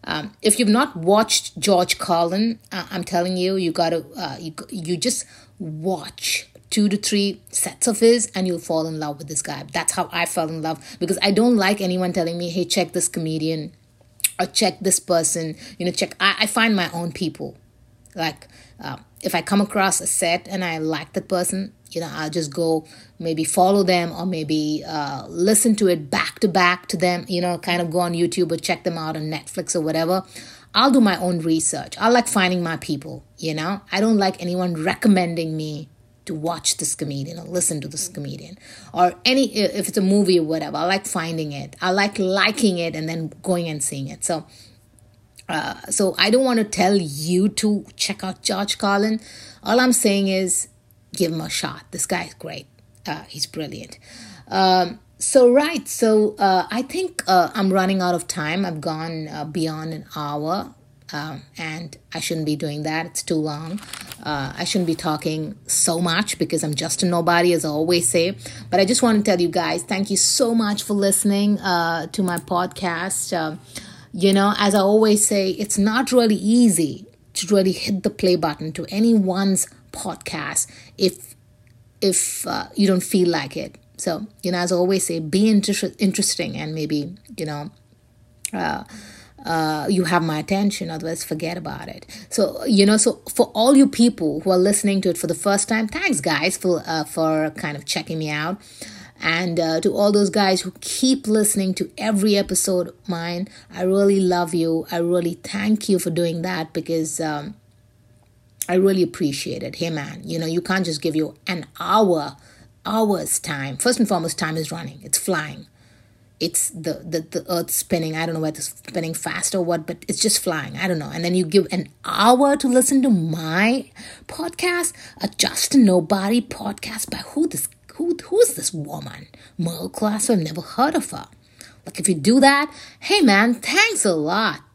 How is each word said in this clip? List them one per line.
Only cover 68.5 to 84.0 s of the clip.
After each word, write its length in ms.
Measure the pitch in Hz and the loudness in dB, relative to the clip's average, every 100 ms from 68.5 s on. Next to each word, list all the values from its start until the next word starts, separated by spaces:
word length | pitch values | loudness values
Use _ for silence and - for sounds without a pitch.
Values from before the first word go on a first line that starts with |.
| - - | -16 0
But 80 | 185 | 2
I 60 | 196 | 4
just 180 | 240 | 4
want 200 | 247 214 | 4 4
to 60 | 208 | 4
tell 100 | 180 | 2
you 100 | 175 | 2
guys, 340 | 180 165 160 | 2 0 -4
thank 260 | - 196 202 | -4 -4 -2
you 80 | 196 | 0
so 380 | - - 240 233 | 2 2 2 4
much 260 | 208 202 | 2 -2
for 120 | - | -2
listening, 640 | 202 196 196 202 202 208 208 | 2 2 2 2 2 2 2
uh, 480 | 196 175 165 165 160 | 2 0 0 -2 -4
to 160 | - | -2
my 140 | 185 170 | -2 -2
podcast. 1000 | - 175 185 - 180 170 185 - - 180 | -2 -2 -2 -4 -6 -4 -4 -6 -4 -4
Um, 220 | 156 160 - - - - - | -4 -8 -14 -16 -16 -20 -14
you 200 | 175 190 | 2 4
know, 200 | 196 202 202 | 6 4 2
as 160 | 208 | 2
I 60 | 202 | 4
always 480 | 196 214 220 208 - | 4 6 6 4 4
say, 240 | 202 190 | 0 0
it's 260 | - 208 - | -4 -4 0
not 340 | 202 226 262 | 2 2 2
really 240 | 247 233 208 | 4 4 2
easy 720 | 202 240 233 165 151 120 - _ _ | 4 6 6 4 0 -4 -16 _ _
to 200 | - 175 | -10 2
really 200 | 202 190 | 4 4
hit 300 | 180 - 190 | 0 -4 -2
the 60 | 196 | -2
play 260 | - 185 180 | 0 2 2
button 360 | 160 147 156 | 0 -4 -8
to 120 | 147 123 | -8 -6
anyone's 800 | 196 233 220 185 185 196 190 - - _ | 2 4 4 4 2 2 0 -2 -10 _
podcast 760 | - 190 - - 160 147 143 - - - - | -10 -10 -10 -10 -8 -4 -4 -6 -12 -20 -2
if, 380 | 185 - - - _ _ _ _ _ _ | -2 -2 -20 -20 _ _ _ _ _ _
if, 440 | 196 180 - - - | 0 0 -2 -6 -6
uh, 200 | 110 - - | -6 -6 0
you 120 | 196 | 2
don't 160 | 185 | 2
feel 260 | - 190 175 | 2 2 2
like 260 | 160 139 156 | 0 -4 -8
it. 220 | - - _ | -10 -14 _
So, 280 | - | -8